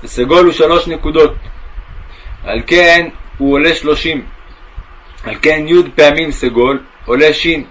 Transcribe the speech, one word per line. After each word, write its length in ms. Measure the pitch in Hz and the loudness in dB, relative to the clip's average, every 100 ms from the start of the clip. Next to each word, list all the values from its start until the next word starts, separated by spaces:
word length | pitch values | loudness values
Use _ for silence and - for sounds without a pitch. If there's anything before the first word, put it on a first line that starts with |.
בסגול 420 | - - 127 170 175 | -10 -6 2 4 4
הוא 80 | |
שלוש 340 | 156 156 170 165 | 4 2 2 -2
נקודות. 460 | 156 151 156 151 - - - - - - - - - - - | -6 -4 2 2 2 -14 -16 -16 -16 -16 -18 -18 -18 -18 -14
על 180 | - 110 113 | -8 -8 0
כן 400 | 170 170 170 165 - - - | 2 4 4 0 -10 -18 -4
הוא 160 | 139 | 0
עולה 220 | 139 160 160 | 2 0 -2
שלושים. 500 | 147 151 165 151 - - - - - - - - - - | -2 -2 -2 -6 -10 -18 -20 -20 -18 -18 -18 -20 -20 -18
על 120 | - - | -14 -4
כן 260 | 156 156 151 | 0 0 2
י' 240 | 175 147 147 | 2 2 4
פעמים 360 | 147 147 160 | 4 4 -4
סגול 520 | 139 127 113 123 135 - _ - | -4 -2 0 0 -2 -8 _ -4
עולה 280 | 123 151 | 2 2
שין. 300 | 147 170 160 127 | 2 -2 -4 -6